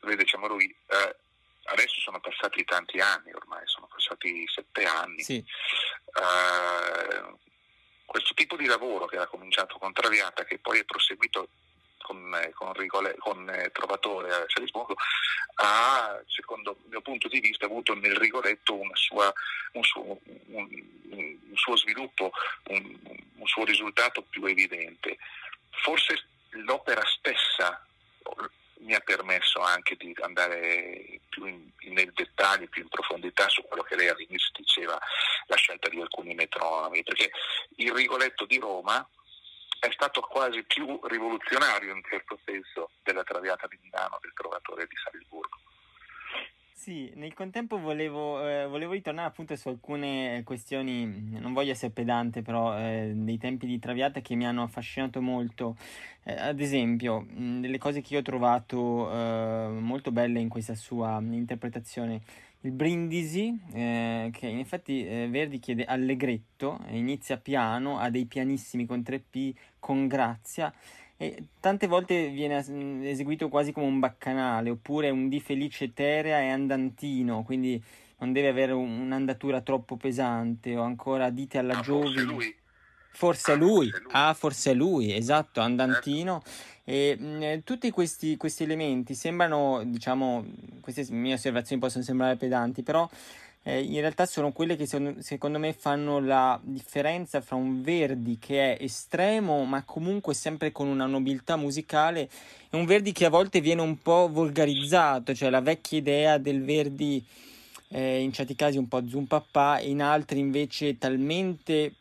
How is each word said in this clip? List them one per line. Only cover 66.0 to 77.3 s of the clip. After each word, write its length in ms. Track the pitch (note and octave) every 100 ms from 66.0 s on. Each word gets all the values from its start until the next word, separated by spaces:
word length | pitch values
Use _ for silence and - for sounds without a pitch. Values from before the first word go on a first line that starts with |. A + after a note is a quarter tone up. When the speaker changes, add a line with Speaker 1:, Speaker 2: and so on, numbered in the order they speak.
| C3 C3 C3+ A2+ - _ C#3 - -
Speaker 2:
e 80 | A2+
inizia 400 | A#2+ C#3 - B2+
piano, 640 | - C#3 A2+ A#2 C3+ C#3
ha 100 | B2
dei 160 | A#2+
pianissimi 600 | A#2+ C3+ C3 C3+ - B2 A#2
con 160 | B2
tre 160 | A#2+ C3+
P, 340 | - B2+ C3+ C3 - _
con 280 | - C3+ C3+
grazia, 640 | C3+ A#2 A2+ - - D#3 - - - - _
e 140 | D#3 - - _
tante 260 | F#3+ G3 G3
volte 420 | F3 F3+ F3+ D3+
viene 280 | C#3 D3 C#3+
as-, 120 | C3+
mh, 340 | C#3+ C#3 C3+
eseguito 460 | C3+ C3+ C#3+ D#3 D#3
quasi 220 | C#3+ D3
come 120 | D3+ C#3+
un 120 | C3+
baccanale, 720 | C3 - - C3 B2+ A#2 A#2
oppure 400 | A#2 - D3 D3
un 180 | C3 C3
Di 100 | C#3+
felice 440 | - C#3 C#3+ -
eterea 560 | C3 - C#3+ D3+ D#3 D3+
e 80 | C3
andantino, 920 | C3+ C#3 C3+ C3 A2 C#3+ C3 B2